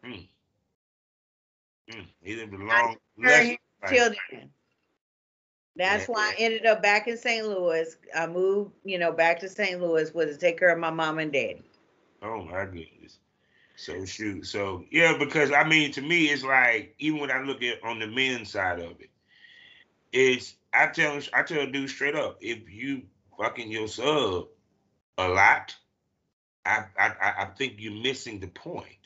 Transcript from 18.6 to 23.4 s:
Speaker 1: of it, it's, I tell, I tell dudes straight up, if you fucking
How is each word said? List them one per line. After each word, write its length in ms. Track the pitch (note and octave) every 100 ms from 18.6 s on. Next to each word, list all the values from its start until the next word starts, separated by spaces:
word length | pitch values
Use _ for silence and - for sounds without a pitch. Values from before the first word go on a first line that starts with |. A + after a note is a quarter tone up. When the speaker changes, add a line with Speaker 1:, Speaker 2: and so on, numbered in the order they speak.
| F#2 F2
Speaker 1:
of 200 | E2+ -
it, 80 | - _ _ _ - - - - _ _ _
it's, 440 | B2 C3 B2+ A#2+ - _
I 140 | B2 D#3
tell, 300 | D#3+ D3+ C#3+ -
I 100 | B2+
tell 220 | D3+ D#3+ C#3
dudes 260 | C3+ C3+
straight 200 | - C#3+
up, 220 | D3+ A2 F2+
if 280 | G#2 A2+ G2
you 320 | G2+ C3+ C#3 - _ _
fucking 320 | _